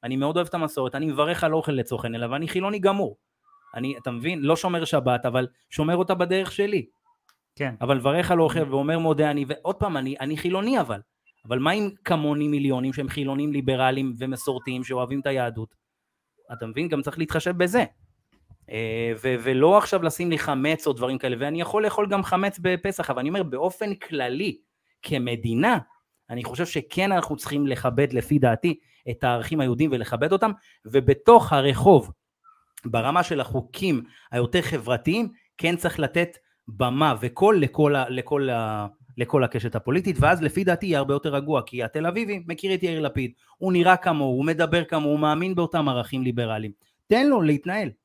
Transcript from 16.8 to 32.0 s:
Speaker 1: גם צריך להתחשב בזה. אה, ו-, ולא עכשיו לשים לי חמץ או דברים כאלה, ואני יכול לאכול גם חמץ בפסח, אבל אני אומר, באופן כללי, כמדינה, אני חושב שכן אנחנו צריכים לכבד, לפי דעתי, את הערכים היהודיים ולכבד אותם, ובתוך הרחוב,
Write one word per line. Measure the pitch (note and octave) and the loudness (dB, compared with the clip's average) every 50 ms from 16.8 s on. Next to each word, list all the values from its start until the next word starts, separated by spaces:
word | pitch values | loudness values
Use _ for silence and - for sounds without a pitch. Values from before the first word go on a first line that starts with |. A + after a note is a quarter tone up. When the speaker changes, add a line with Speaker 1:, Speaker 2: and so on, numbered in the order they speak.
| E3 F3 | -2 -2
Speaker 1:
גם | D#3 C#3+ C3+ | -2 -2 -2
צריך | D3 C#3 - | -4 -4 -4
להתחשב | D#3+ D3+ - D#3+ - F3+ F3+ F3 | -4 -2 -2 -2 -2 -2 0 0
בזה. | F3+ F3 F#3 B3 G3+ - _ _ _ _ _ _ _ _ _ _ _ _ - _ _ - | 0 2 2 0 0 0 _ _ _ _ _ _ _ _ _ _ _ _ -20 _ _ -10
אה, | - A2 A2+ A2+ A2+ A2+ A#2 A#2 A2+ A2 - | -8 -6 -4 -4 -4 -2 -2 -2 -4 -2 0
ו-, | C3 B2+ A#2+ A2+ | 0 0 0 0
ולא | C3 C3 B2+ C#3 E3 F#3+ G#3 | 0 2 6 6 8 8 6
עכשיו | G3+ - - F#3+ E3 | 6 4 0 0 0
לשים | D#3+ D#3 - F3 F3 | 0 -2 -2 -2 -2
לי | E3 D3 | -2 -2
חמץ | - - D3 C3+ C3 D3 D#3+ D#3 - | -2 -2 -2 0 0 0 0 0 0
או | D#3 C3+ | -2 -2
דברים | A#2 A#2+ B2+ C3+ B2+ | 0 -2 -4 -4 -2
כאלה, | - C3 B2 A#2 | -4 -4 -4 -2
ואני | C3 C#3+ D#3 E3 | -4 -4 -4 -4
יכול | E3+ - - G#3 G#3+ | -6 -2 -2 0 0
לאכול | G#3 G3+ - G#3 | 0 0 0 -2
גם | G3+ G3 G3 F#3 | 0 0 -2 -2
חמץ | - - F3+ F#3+ G3+ G3 - E3+ | 0 -2 0 0 -2 -4 -2 -2
בפסח, | F#3 F3+ F3 - G3+ F#3+ - E3 - | -2 -2 0 -2 -6 -6 -4 -4 -4
אבל | C3+ B2 | -4 -4
אני | B2+ D3 | -2 -4
אומר, | F3 G3+ F#3+ | -2 -2 -4
באופן | D#3 B2+ B2+ D3+ F#3 F#3 - A3 G#3 G3+ | -4 -4 -2 -2 -2 -2 -4 -6 -6 -6
כללי, | G3 - - E3 C#3+ B2+ B2 B2 C#3+ G3 G#3+ - - _ _ _ _ _ _ _ _ - | -8 -10 -8 -6 -4 -4 -4 -4 -4 -4 -6 -6 -8 _ _ _ _ _ _ _ _ -8
כמדינה, | - D3+ C3+ B2 B2 A#2+ A#2 G#2 A#2 A2+ A#2 D#3 A3+ B3 F#3+ B2 _ _ _ _ _ _ _ _ _ | -6 -4 -4 -2 -4 -4 -4 -4 -2 0 2 2 2 2 0 -2 _ _ _ _ _ _ _ _ _
אני | A#2+ B2 A#2+ | -10 -10 -10
חושב | - B2 B2+ F3 | -10 -6 -6 -6
שכן | E3 - D#3 B2+ - - F3 F#3 G3 G3 | -4 -4 -6 -6 -6 -4 -2 0 2 2
אנחנו | C#3+ - - D3 | 0 0 -2 -6
צריכים | C#3+ - - D3 C#3+ C#3+ | -8 -6 -4 -2 -2 0
לכבד, | C#3 C3 - - C3 A#2 A#2+ C#3+ C#3 B2 | 0 -2 0 -2 -2 2 2 0 2 2
לפי | B2 A#2 - D3+ D3 | -2 0 2 2 4
דעתי, | C3 B2 A2+ A2+ - F3 D#3 - _ _ _ _ _ - | 4 4 4 4 2 0 -2 -2 _ _ _ _ _ -10
את | A#2+ - - | -8 -2 0
הערכים | B2+ A#2+ A#2+ A2 - D#3+ D#3 | 0 0 0 -2 -2 -2 0
היהודיים | C#3 B2+ B2 A#2 D#3 D#3+ C3+ | 0 0 2 2 0 0 0
ולכבד | A#2+ A2 - - A2 C3 D#3+ F#3+ | -2 -4 -4 -2 -2 0 2 2
אותם, | G3 A3+ A3 G3+ - _ _ _ _ _ | 2 2 0 0 -4 _ _ _ _ _
ובתוך | A2 A#2 C#3 B2+ A#2+ C#3 - - - A#3 A3+ - - D#3 | 0 2 2 4 4 2 4 8 10 10 10 10 6 2
הרחוב, | C#3+ C3+ C#3+ C3+ A2 B2 F3+ F#3+ C#3+ | 2 4 2 2 4 8 8 8 8